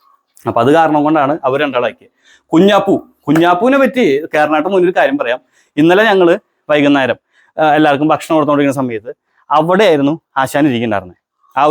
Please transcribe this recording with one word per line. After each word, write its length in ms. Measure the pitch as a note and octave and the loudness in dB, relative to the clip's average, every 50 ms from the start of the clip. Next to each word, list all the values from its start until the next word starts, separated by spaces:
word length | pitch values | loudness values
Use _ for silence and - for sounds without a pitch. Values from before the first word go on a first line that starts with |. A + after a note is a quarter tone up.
| _ _ _ _ _ _ _ _ - A#2 | _ _ _ _ _ _ _ _ -8 -4
അപ്പൊ 100 | - A#2 | -2 0
അത് 80 | A#2 C#3 D3+ E3 | 2 2 2 2
കാരണം 220 | D#3+ D3+ D3+ D3 C#3+ | 2 2 0 0 0
കൊണ്ടാണ് 280 | D3+ D#3+ D#3+ E3+ C#3+ D#3 E3 - C3 | 0 0 0 0 -2 -4 -4 -4 -4
അവർ 100 | C3 C#3 D3+ | -2 -2 -4
രണ്ടാളാക്കിയത്. 480 | C#3 C3 B2 B2 G#2+ G2+ _ _ _ _ _ _ _ _ _ _ - | -4 -4 -4 -4 -4 -6 _ _ _ _ _ _ _ _ _ _ -2
കുഞ്ഞാപ്പു, 420 | D#3+ E3 F#3+ G3+ G#3+ A3+ A3 G3 D3+ - - _ _ _ _ | 0 2 4 4 2 2 0 0 -2 -4 -4 _ _ _ _
കുഞ്ഞാപ്പുവിനെ 520 | D3 D3 E3 E3+ F3 F3 - A3 C4 C#4 C#4 | -2 0 2 2 2 2 0 0 0 0 2
പറ്റി 220 | - - - B3+ A3+ D#3 C3+ C#3+ D#3+ - - | 0 0 0 0 0 0 -2 -2 -4 -4 -2
കയറാനായിട്ട് 360 | D3+ D3+ D3+ D#3 D3+ D3+ F#3 G3 | -2 0 0 0 -2 -2 -2 0
മുന്നൊരു 200 | F#3 F3+ F#3 F3 F#3+ | 0 0 0 0 0
കാര്യം 200 | D#3 C#3 C#3 C#3+ | 0 0 0 -2
പറയാം. 180 | C3 A#2 B2 B2+ _ _ _ _ _ _ - | -4 -4 -6 -6 _ _ _ _ _ _ -2
ഇന്നലെ 280 | D3 D#3 E3+ F3+ G#3 A3 A3+ | 0 2 2 2 2 2 2
ഞങ്ങള് 240 | G3 F#3+ F3 E3 F3+ G#3+ - _ _ _ _ - | 2 2 2 2 0 0 -4 _ _ _ _ -2
വൈകുന്നേരം, 480 | D3+ D3+ C#3+ C#3+ C#3+ C#3 C3 A#2+ G#2+ - _ _ _ _ _ _ _ - | 0 0 2 2 2 0 0 -2 -4 -6 _ _ _ _ _ _ _ -2
ആ, 40 | D#3 D3+ D3 D3+ | 0 0 2 2
എല്ലാവർക്കും 300 | D3+ D3 C#3+ C3 D3+ D#3 D3+ | 2 2 0 0 0 -2 -2
ഭക്ഷണം 200 | C#3+ - - E3 | -2 -2 -2 -2
കൊടുത്തോണ്ടിരിക്കുന്ന 440 | D#3 D3 D3 D3 C#3+ C#3+ C#3 B2 C#3 | 0 0 0 0 0 0 -2 -2 -4
സമയത്ത് 300 | C3 B2 A2+ G#2+ A2 B2+ - _ _ _ _ _ _ - | -6 -6 -8 -10 -12 -14 -18 _ _ _ _ _ _ -2
അവിടെയായിരുന്നു 640 | C#3+ D#3 D#3+ E3+ F#3 G3 A3 F#3 D#3 C#3 C#3 C#3+ D#3+ E3 _ _ - C3+ | 0 0 0 2 2 2 2 2 2 2 0 0 -2 -4 _ _ -6 -4
ആശാൻ 220 | C3+ - - C#3+ D3+ C#3+ | -4 -2 -2 0 0 0
ഇരിക്കുന്നുണ്ടായിരുന്നത്, 480 | B2 A2+ A#2 A2 G#2 G2 F#2 F2+ F2 _ _ _ _ _ _ _ - | 0 -2 -2 -4 -4 -4 -6 -10 -18 _ _ _ _ _ _ _ -4
ആ 60 | C3+ D3 D3+ | 0 0 2